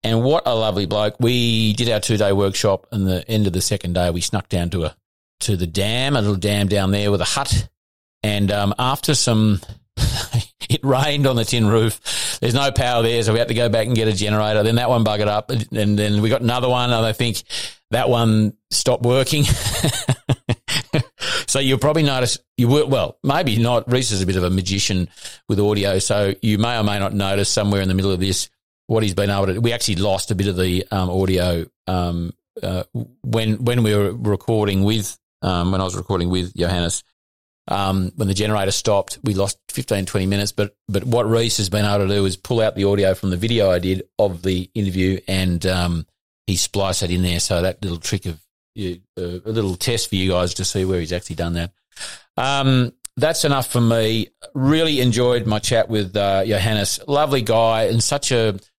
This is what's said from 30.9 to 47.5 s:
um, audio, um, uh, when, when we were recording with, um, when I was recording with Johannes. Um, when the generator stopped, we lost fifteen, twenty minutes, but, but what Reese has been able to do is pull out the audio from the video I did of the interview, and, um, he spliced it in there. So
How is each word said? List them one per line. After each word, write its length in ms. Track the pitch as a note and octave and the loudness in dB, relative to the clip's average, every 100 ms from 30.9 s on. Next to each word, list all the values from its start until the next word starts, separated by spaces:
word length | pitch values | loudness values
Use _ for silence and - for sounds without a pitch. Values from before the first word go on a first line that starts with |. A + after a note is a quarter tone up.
um, 180 | G2 F2+ | -4 -2
audio, 560 | F#2 F#2+ F#2 F2 E2+ D#2+ _ - | 0 0 2 0 -2 -6 _ -4
um, 460 | F#2 F2 E2+ E2+ - _ - | -2 -2 -4 -6 -10 _ -10
uh, 220 | F#2 F#2 - A#2 A2+ _ | -6 -6 -6 -10 -10 _
when, 400 | B2 A2+ A2 G#2+ | -4 -2 0 0
when 200 | B2 A#2+ | 0 2
we 120 | G#2+ G#2 | 2 2
were 160 | G2+ | 0
recording 720 | A#2 A2+ G2 - A2 G#2 F#2+ | -2 -2 -2 0 0 2 2
with, 340 | G2 A2 G2 - _ _ | 2 0 -4 -12 _ _
um, 300 | F#2 F2 F2 | -2 0 0
when 80 | F#2+ | 0
I 40 | F#2 | -2
was 100 | F2 | -6
recording 340 | F2+ F#2+ F2 | -4 -2 0
with 240 | F#2 F2+ - | 0 -4 -2
Johannes. 480 | E2+ F2 E2+ - _ _ _ _ _ _ - | -2 0 -2 -4 _ _ _ _ _ _ -6
Um, 420 | G2 G2 G2 F2+ - | -2 0 0 -2 -2
when 120 | G2+ | -2
the 60 | |
generator 380 | G2 G#2+ G#2+ G2 | 0 0 0 0
stopped, 480 | - - G2+ - - | -2 2 0 0 -6
we 100 | G#2+ | -4
lost 240 | F#2+ G2 - - | -2 -2 -4 -10
fifteen, 360 | - - G2+ F#2 | -10 -4 -4 -2
twenty 200 | G2+ F#2+ | -2 0
minutes, 260 | G2+ G2+ | -2 -2
but, 220 | - G#2 _ - | -2 -4 _ -6
but 160 | G2 B2 | -4 0
what 240 | A#2+ A2 | 0 2
Reese 280 | A#2 A#2 G#2+ | 2 0 -2
has 120 | G2 | -2
been 140 | G#2 G#2 | 0 0
able 220 | G2+ F#2+ | 0 2
to 60 | |
do 120 | G2+ G2 | 2 0
is 100 | F#2 | -4
pull 220 | - A#2 | -4 0
out 140 | A2 G#2 | 0 2
the 100 | G2 | 0
audio 280 | G2+ F#2+ | 2 2
from 160 | F#2+ G2 | 0 -2
the 60 | F2 | -2
video 320 | A2+ A#2 G2 | 0 2 2
I 80 | F2+ | 2
did 240 | F#2 F#2+ - - | 0 -4 -4 0
of 220 | G#2 E2+ | 0 0
the 280 | F#2 F2+ F#2 | -2 -2 -4
interview, 460 | A2+ G2 F2+ F#2 F#2+ - | -4 -2 0 0 -2 -2
and, 380 | F#2+ F#2 F2 F#2 | -2 0 0 0
um, 400 | F#2 F2 E2+ - _ _ _ - | 0 0 -2 -6 _ _ _ -4
he 100 | F#2 | -2
spliced 460 | - G2 F#2+ F2 | -2 -2 -2 -2
it 80 | F2 | -2
in 120 | F2+ | 0
there. 160 | F2+ E2+ | 0 -2
So 200 | - | -2